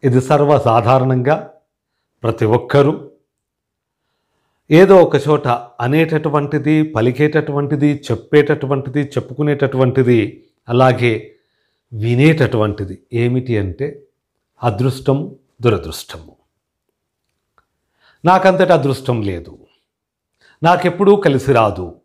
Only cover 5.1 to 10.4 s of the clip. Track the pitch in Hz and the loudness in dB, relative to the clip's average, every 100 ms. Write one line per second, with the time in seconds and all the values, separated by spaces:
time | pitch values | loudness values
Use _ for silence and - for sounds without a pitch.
5.1 | 139 131 147 135 120 - - 120 147 165 | 2 0 -2 0 -4 -6 -8 -2 0 0
6.1 | 156 156 147 143 147 143 156 156 117 117 | -2 -2 -4 -2 -4 0 0 0 -2 -2
7.1 | 120 151 156 147 143 143 143 147 143 - | 0 0 0 -4 -6 -4 -2 0 -2 -6
8.1 | 113 - 147 147 147 135 139 131 135 143 | -8 2 2 2 -2 -2 -6 -4 -6 -6
9.1 | - - 123 147 147 135 131 127 131 123 | -6 -8 -6 -4 -2 -2 0 0 2 2
10.1 | 120 104 - | 2 0 -8